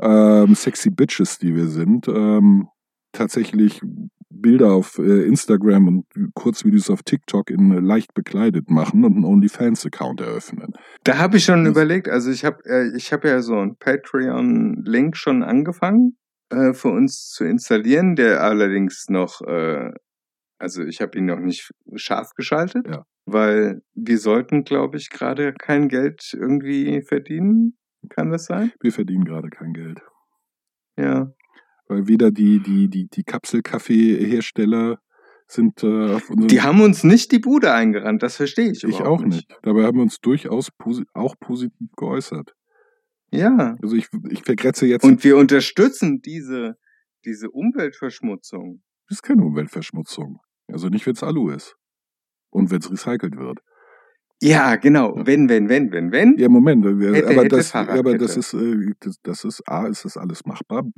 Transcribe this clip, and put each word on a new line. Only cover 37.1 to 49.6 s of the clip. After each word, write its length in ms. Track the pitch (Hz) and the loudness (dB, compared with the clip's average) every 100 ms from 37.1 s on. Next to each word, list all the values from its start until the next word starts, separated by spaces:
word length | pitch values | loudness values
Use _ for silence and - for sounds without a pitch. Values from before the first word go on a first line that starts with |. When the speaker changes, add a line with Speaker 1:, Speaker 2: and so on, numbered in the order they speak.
| 226 - | 6 4
Speaker 2:
die 60 | 240 | 0
Bude 340 | 240 285 175 | 2 2 2
eingerannt, 500 | 120 113 104 98 107 | 2 2 0 -2 -2
das 140 | 123 - | -4 -4
verstehe 340 | 143 - 233 | -6 -2 -2
ich 120 | - | -2
Speaker 1:
Ich 120 | 110 95 | -6 -4
Speaker 2:
überhaupt 80 | - | 0
Speaker 1:
auch 160 | 165 | 0
Speaker 2:
nicht. 260 | 113 85 - | 0 -4 -6
Speaker 1:
nicht. 100 | _ | _
Dabei 220 | - 107 | -2 2
haben 140 | 110 123 | 2 2
wir 40 | |
uns 140 | 117 - | 0 -2
durchaus 500 | - 143 - 117 139 | -4 -2 -2 -6 -8
posi-, 340 | _ - 120 - | _ -10 -8 -8
auch 220 | - 123 - | -6 -8 -8
positiv 500 | - 123 123 - 117 - | -10 -8 -8 -10 -18 -12
geäußert. 580 | 127 131 131 78 - _ _ _ _ _ _ _ _ | -8 -8 -8 -12 -14 _ _ _ _ _ _ _ _
Speaker 2:
Ja. 440 | - 196 254 127 117 | -2 0 2 0 -4
Speaker 1:
Also 120 | 107 113 | -4 -4
ich, 120 | - 110 - | -4 -10 -10
ich 140 | - | -10
vergrätze 440 | - 120 127 123 127 | -4 -2 -2 0 0
jetzt 160 | 120 | 4
Speaker 2:
Und 200 | 135 127 | 6 6
wir 140 | 139 139 | 6 6
unterstützen 840 | 139 139 127 - 240 - 180 135 | 6 4 0 2 2 2 -2 -4
diese, 540 | - 165 135 131 113 113 _ _ _ _ | -6 -14 -10 -8 -8 -12 _ _ _ _
diese 280 | - 107 107 | -14 -12 -12
Umweltverschmutzung. 1300 | 131 196 277 156 - 135 - 113 98 - - - - _ _ - | -6 -4 -4 -6 -8 -12 -10 -10 -10 -14 -16 -16 -18 _ _ -16
Speaker 1:
Das 100 | 208 | -12
ist 40 | |
keine 220 | - 262 | 0 2
Umweltverschmutzung. 960 | 160 73 | 2 0